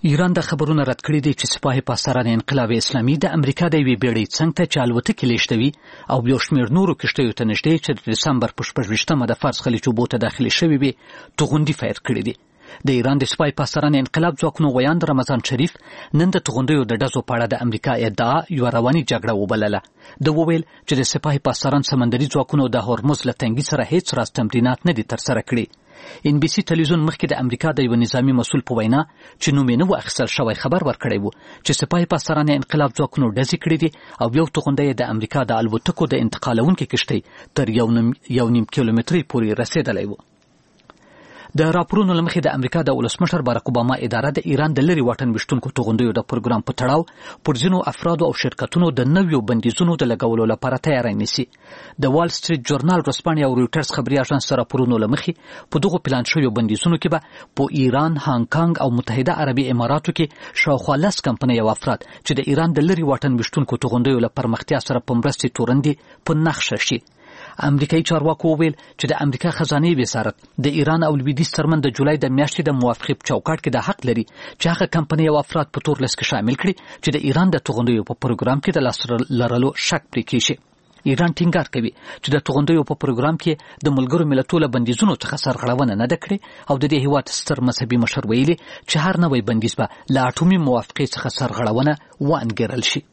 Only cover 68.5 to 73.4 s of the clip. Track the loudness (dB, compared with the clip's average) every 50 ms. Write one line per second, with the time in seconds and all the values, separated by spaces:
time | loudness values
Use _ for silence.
68.5 | 2 4 2 0 0 -4 -12 -20 -12 -6 -2 -2 -2 0 0 -2 -2 0 -2 -2
69.5 | -2 -2 -2 0 0 2 2 2 2 2 0 -2 -2 -4 -4 -4 -6 _ -16 -14
70.5 | _ -2 -2 -2 0 2 2 2 2 2 2 2 0 0 0 -2 0 0 -2 -2
71.5 | 0 -2 0 2 2 2 2 0 0 0 0 2 2 0 0 0 2 2 2 0
72.5 | 0 -2 -2 0 0 2 0 0 0 -2 -4 -6 -6 -6 -4 -4 -4 -2